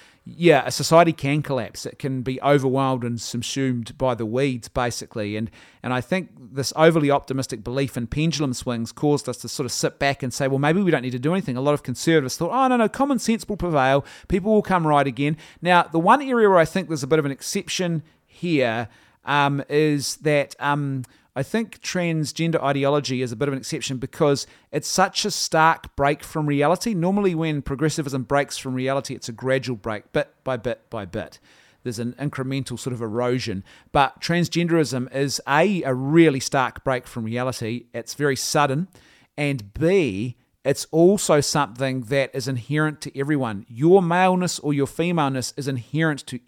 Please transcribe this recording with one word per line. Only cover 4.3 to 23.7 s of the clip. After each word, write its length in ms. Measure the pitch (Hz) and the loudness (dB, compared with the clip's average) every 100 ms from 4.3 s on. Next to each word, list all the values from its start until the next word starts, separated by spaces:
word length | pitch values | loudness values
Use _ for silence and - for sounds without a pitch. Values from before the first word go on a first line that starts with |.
| 123 139 123 - | 0 0 -2 -6
basically. 640 | 131 123 - - 113 104 | -4 -4 -4 -10 -8 -6
And, 160 | 107 113 - - _ | -4 -6 -10 -20 _
and 120 | 123 | -6
I 80 | 127 | -4
think 280 | - 190 - - | -2 -4 -4 -14
this 360 | 127 135 127 - | -12 -8 -4 4
overly 340 | 160 165 143 | 4 6 2
optimistic 540 | 139 - 135 127 117 | 0 -2 -6 -6 -8
belief 320 | 107 131 139 123 | -6 -4 -4 -4
in 100 | 117 | -6
pendulum 460 | 151 160 143 143 | -2 -2 0 -2
swings 400 | 123 - 117 113 | -4 -4 -6 -6
caused 380 | - 147 143 - | -2 0 0 -2
us 80 | 120 | -10
to 100 | 120 | -8
sort 160 | - | -6
of 80 | 123 | -6
sit 260 | - 156 - | -4 -4 -2
back 240 | 139 135 | -2 -2
and 100 | 131 | -6
say, 140 | - 135 | -2 -2
"Well, 120 | 135 | 0
maybe 240 | 147 175 | 2 2
we 80 | 190 | 2
don't 120 | 147 | 0
need 100 | 123 | -2
to 60 | 127 | -4
do 140 | 143 | -2
anything." 240 | 190 143 123 | -2 -2 -2
A 60 | |
lot 100 | 139 | 0
of 100 | 147 | 0
conservatives 540 | - 135 - 160 131 - | -2 -2 4 4 2 -2
thought, 160 | 170 | -2
"Oh, 160 | 240 262 | 2 2
no, 80 | 247 | 4
no, 120 | 220 | 2
common 300 | - 277 254 | 0 0 0
sense 300 | - 226 - | 0 -2 -4
will 80 | 202 | -4
prevail. 480 | 175 151 131 139 - - - | 0 2 4 2 0 -12 -4
People 240 | 185 190 | -2 4
will 100 | 214 | 2
come 240 | - 190 156 | 4 2 4
right 200 | 147 139 | 4 2
again." 320 | 127 143 156 - - | 0 -2 -2 -8 -4
Now, 220 | 170 175 | 4 4
the 140 | 170 165 | 4 2
one 220 | 175 262 | 4 4
area 300 | 269 240 208 | 4 4 6
where 80 | 180 | 6
I 80 | 160 | 4
think 220 | 190 165 | 0 -4
there's 140 | 156 | -4
a 60 | 131 | 0
bit 100 | 156 | 2
of 60 | |
an 80 | 143 | 2
exception 720 | 131 - 202 - - 180 160 - _ _ | -4 -6 -6 -4 -4 -2 -2 -6 _ _
here, 640 | - 175 151 123 113 113 _ _ _ | -8 0 2 2 0 -6 _ _ _
um, 400 | - 143 139 139 131 | -2 2 2 0 0
is 460 | 147 156 147 127 - | 2 2 0 -4 -4
that, 360 | 151 147 139 - | 0 0 0 -4
um, 440 | 139 143 143 135 123 _ _ - | -4 -2 -2 -6 -8 _ _ -8
I 80 | |
think 360 | 135 220 214 - | -4 -4 -4 -8
transgender 800 | - 185 175 160 147 - 165 160 | -6 -2 -2 -2 -2 -2 -2 0
ideology 600 | 139 139 139 147 139 127 | 0 0 2 0 0 -4
is 80 | 127 | -4
a 60 | 113 | -4
bit 100 | 143 | -4
of 80 | |
an 60 | 135 | -4
exception 380 | 110 | -6